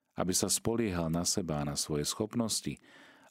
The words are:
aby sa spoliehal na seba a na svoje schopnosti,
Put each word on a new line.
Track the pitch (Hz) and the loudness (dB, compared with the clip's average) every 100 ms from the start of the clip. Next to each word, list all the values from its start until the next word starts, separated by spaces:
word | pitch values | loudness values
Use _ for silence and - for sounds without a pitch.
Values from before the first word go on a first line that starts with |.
| _ - | _ -2
aby | 90 92 | 0 2
sa | 101 | 2
spoliehal | - - 117 113 87 82 | 2 2 2 2 0 0
na | 85 | 0
seba | 87 - 85 76 | 0 0 0 0
a | 73 | -2
na | 71 | -2
svoje | - 73 | -2 -2
schopnosti, | 73 - 107 120 110 - - - - - - - - | -2 -2 -2 -2 -2 -2 -4 -8 -12 -20 -20 -20 -10